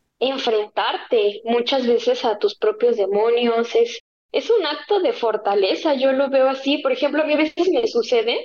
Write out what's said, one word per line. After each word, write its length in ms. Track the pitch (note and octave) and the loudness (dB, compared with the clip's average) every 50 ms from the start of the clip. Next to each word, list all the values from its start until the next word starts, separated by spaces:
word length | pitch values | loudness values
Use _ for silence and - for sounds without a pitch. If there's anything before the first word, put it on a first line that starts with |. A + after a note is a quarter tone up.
| _ _ _ - | _ _ _ -6
enfrentarte 1200 | A#3 C4+ C4+ - - A#3+ A3 G#3 G#3 - _ G3+ - B3 E4 F4+ - - B3+ A3 G#3 G#3 G3+ - - | -4 -4 -4 -4 -2 -2 0 0 -2 -2 _ -4 -2 -2 -4 -6 -4 -2 0 2 2 0 -2 -4 -4
muchas 420 | A3+ A#3+ A#3+ A#3+ - C#4 C4+ B3 | -2 -2 0 0 0 0 0 2
veces 380 | A#3 A#3+ A#3 - A#3+ B3+ B3+ - | 2 0 2 2 0 -2 0 0
a 140 | A#3 G#3 - | -2 0 0
tus 180 | - G3+ - | -2 -2 -2
propios 400 | - A3 G#3+ G#3+ G#3+ A#3+ A#3+ A3 | 0 -2 -2 0 2 2 2 2
demonios, 800 | G#3+ G3 F#3+ G3+ G#3 A3 A#3 A#3 A#3+ B3 A#3 A3+ A3+ A#3 - - | 2 0 0 0 0 2 2 2 2 2 0 0 0 -2 0 2
es, 240 | A3+ A#3 A#3 - - - _ _ _ _ _ | 2 2 0 -2 -8 -16 _ _ _ _ _
es 180 | - C#4 C4+ - | -6 -4 0 2
un 140 | A#4+ G#4+ E4 | 2 2 2
acto 360 | D4 D4+ D4 - - G#4 G4 | -2 -4 -6 -2 0 0 2
de 120 | F4+ C4 | 2 0
fortaleza, 840 | A3+ - A#3+ A3 G#3 G#3 - G3+ G3+ G#3 F#3+ F#3+ D#4 - - D#4 C#4 | -2 -2 -2 -2 -2 -2 -2 0 0 2 2 0 0 0 0 0 0
yo 180 | B3 C4 C4+ | 2 2 2
lo 180 | C4 C4 C#4 C4 | 2 2 0 2
veo 180 | C4+ C4+ C4 C4+ | 2 2 2 2
así. 300 | C4 C4+ - C4+ D4 D4 | 0 0 -2 -2 -2 0
Por 140 | - C4+ | 0 -2
ejemplo, 300 | B3+ - D4 C#4+ D4 D4+ | 0 0 -2 0 0 0
a 40 | D4+ | 0
mí 80 | D4 D4 | 0 0
a 40 | C#4+ | 0
veces 300 | D#4 D#4 - E4+ F4 F#4+ | 0 0 -2 0 0 0
me 140 | D#4+ B3+ A3+ | 2 0 0
sucede 520 | G#3+ - A#3 A3 - B3+ A3+ G#3+ A#3 C#4 - - | 0 0 -2 -2 0 0 0 0 0 -4 -4 -6